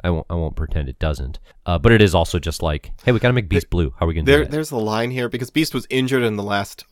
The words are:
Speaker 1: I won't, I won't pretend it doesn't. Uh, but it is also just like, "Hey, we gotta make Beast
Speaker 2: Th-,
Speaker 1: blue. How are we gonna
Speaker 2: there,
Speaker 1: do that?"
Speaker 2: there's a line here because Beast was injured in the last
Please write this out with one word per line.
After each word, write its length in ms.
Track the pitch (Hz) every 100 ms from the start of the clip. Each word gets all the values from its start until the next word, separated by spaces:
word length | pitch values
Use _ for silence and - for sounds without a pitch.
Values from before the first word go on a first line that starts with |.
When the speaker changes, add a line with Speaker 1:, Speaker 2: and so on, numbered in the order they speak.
Speaker 1:
I 60 | 90
won't, 160 | 82 -
I 60 |
won't 200 | 85 80
pretend 340 | - 78 82 69
it 100 | -
doesn't. 400 | 80 71 65 - - -
Uh, 140 | - 85
but 120 | 113
it 100 | 113
is 120 | 101
also 240 | 87 85 87
just 240 | 82 -
like, 300 | 82 76 - -
"Hey, 60 | -
we 80 | 117
gotta 140 | 123
make 160 | 123 87
Beast 140 | 101
Speaker 2:
Th-, 60 | -
Speaker 1:
blue. 240 | 87 76 -
How 60 |
are 40 | 85
we 60 |
gonna 120 | 82 104
Speaker 2:
there, 120 | 147
Speaker 1:
do 40 |
that?" 60 | 143
Speaker 2:
there's 180 | 151 151
a 60 | 127
line 340 | 107 107 123
here 180 | 127 120
because 180 | 120 117
Beast 220 | 151 156
was 120 | 127 107
injured 320 | 131 131 131
in 140 | 120 107
the 60 |
last 420 | 101 101 101 - -